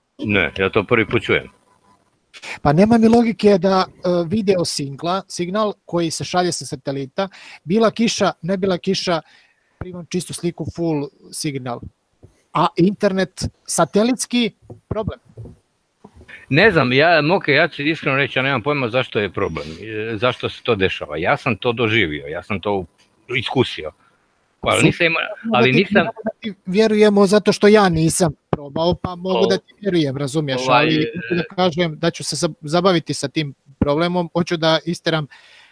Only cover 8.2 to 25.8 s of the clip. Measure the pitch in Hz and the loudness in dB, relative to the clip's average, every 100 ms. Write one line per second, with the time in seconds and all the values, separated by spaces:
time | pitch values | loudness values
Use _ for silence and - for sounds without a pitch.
8.2 | 185 - 165 196 190 170 190 190 190 160 | -2 -2 -4 -2 -2 -2 -2 -4 -2 -4
9.2 | - _ _ _ _ - 180 175 165 180 | -6 _ _ _ _ -14 -14 -14 -8 -6
10.2 | - - 175 - 120 - 165 147 143 _ | -6 -6 -6 -6 -10 -4 -2 -2 -6 _
11.2 | - - 156 135 123 120 - _ _ _ | -14 -8 -6 -6 -8 -10 -12 _ _ _
12.2 | - _ _ 151 170 - 185 196 202 190 | -20 _ _ 0 2 4 2 2 0 0
13.2 | 180 - - - - - - 202 240 247 | -4 -4 -10 -8 -4 0 2 2 2 0
14.2 | - 240 214 - - - - 214 208 - | -2 -2 -2 -6 -20 -18 -10 -6 -6 -8
15.2 | _ - 113 - _ _ _ _ - - | _ -20 -20 -20 _ _ _ _ -20 -20
16.2 | - - - 139 220 160 123 131 165 156 | -20 -14 -2 4 4 4 2 4 4 4
17.2 | 147 185 - 139 165 - 143 160 151 135 | 2 0 2 2 2 -2 -4 -4 -2 -2
18.2 | 139 135 135 131 139 147 117 127 - 113 | 0 0 0 0 -2 -2 -2 -2 -2 -2
19.2 | 98 107 90 78 73 82 110 107 113 107 | -2 -2 -4 -4 -10 -14 -10 -8 -6 -2
20.2 | 123 - 113 - - 101 92 - 76 76 | -2 -2 -8 -6 -4 0 0 -2 -8 -4
21.2 | 95 143 135 107 123 117 110 110 82 73 | -2 -2 -2 -2 -2 -2 0 0 0 -4
22.2 | 71 85 - 98 104 98 85 _ _ _ | -8 -10 -8 -6 -4 -4 -6 _ _ _
23.2 | - 135 - 135 - - 76 - _ _ | -8 -6 -4 -2 -2 -4 -12 -14 _ _
24.2 | _ _ _ - - 101 170 185 170 160 | _ _ _ -8 0 2 2 2 -2 -2
25.2 | - - 226 - 127 147 | -8 -8 -2 2 4 2